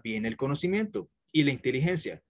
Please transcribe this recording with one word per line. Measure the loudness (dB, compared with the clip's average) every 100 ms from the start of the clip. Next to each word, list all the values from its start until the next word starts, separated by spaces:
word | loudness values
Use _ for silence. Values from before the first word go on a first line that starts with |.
viene | -2 -2 -2
el | -2
conocimiento | -2 0 0 0 0 -4 -8 _ _
y | 2
la | 4
inteligencia. | 2 0 2 2 0 -4 -10 _